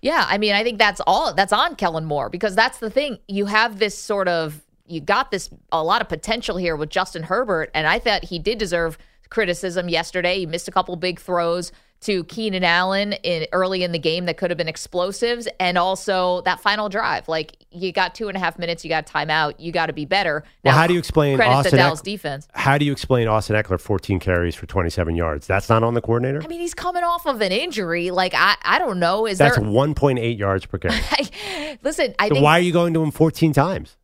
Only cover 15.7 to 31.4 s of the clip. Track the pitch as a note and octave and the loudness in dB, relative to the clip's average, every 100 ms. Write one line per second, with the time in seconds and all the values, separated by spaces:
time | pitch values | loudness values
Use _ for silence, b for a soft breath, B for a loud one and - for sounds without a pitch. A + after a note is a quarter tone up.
15.7 | F3+ F3+ F#3+ - F#3+ F3+ F3+ F3+ F3+ G#3 | 2 2 0 0 0 2 0 0 0 2
16.7 | G#3 G#3 G3 A3+ D3 - D#3+ D#3 - _ | 0 0 -2 -2 -2 -2 -4 -4 -12 _
17.7 | E3+ F#3 F3 F#3 F3 G#3+ F#3 F3 E3+ E3+ | -8 -6 0 -2 -2 -8 -2 -4 -4 -6
18.7 | E3+ D#3 D#3+ D#3 D3+ D#3 D#3 D3+ - E3 | -6 -2 -4 -2 -4 0 0 0 -4 -6
19.7 | E3+ D#3+ D3+ D3 F#3 F3+ D3+ b b - | -4 -4 -4 -2 0 0 -2 b b 2
20.7 | C3+ E3 F3 - - D3 C3+ A#2+ C3 C#3+ | 4 4 2 2 2 4 4 4 4 6
21.7 | C#3 C#3+ D#3 - G3+ D3+ C#3 - - - | 6 4 2 -6 -8 -8 -10 -12 -4 2
22.7 | C#3 D3 C#3 - B2+ A2+ A2 - G#2+ G#2+ | 2 2 -2 0 2 4 0 2 0 0
23.7 | F2+ - G2 - F#2+ F#2+ F2+ F2 E2 - | -4 -2 -4 0 -2 2 0 0 -4 -4
24.7 | - E2+ F2 E2 E2 E2 D2 - F#2+ - | -2 -2 0 -2 0 -2 -4 -2 -2 2
25.7 | A2+ A#2 A#2+ A#2 A#2 B2+ C#3+ D#3+ E4+ F4 | 2 4 0 0 0 0 -4 -6 -8 -8
26.7 | - F4 F4+ F4 E4+ E4 B3+ G3+ F#3+ E4+ | -6 -4 -2 -2 -2 -2 -2 0 0 -2
27.7 | C#4+ F3+ E3+ F3 F3+ F#3 D#3 F3+ G#3 - | -4 -4 -2 -2 0 2 4 4 2 2
28.7 | A#3 E4+ F#3 E3+ G3 A3 F#3+ C#3+ - G#2+ | 2 2 0 0 2 0 4 6 6 2
29.7 | G#2 C#3+ D3+ C#3+ B2 A#2 A#2 G2+ F#2+ - | 2 2 2 2 2 -2 0 0 0 -2
30.7 | F#2+ F2+ D#2 - C#4 C#4+ - | -6 -2 -2 -2 -2 -4 -8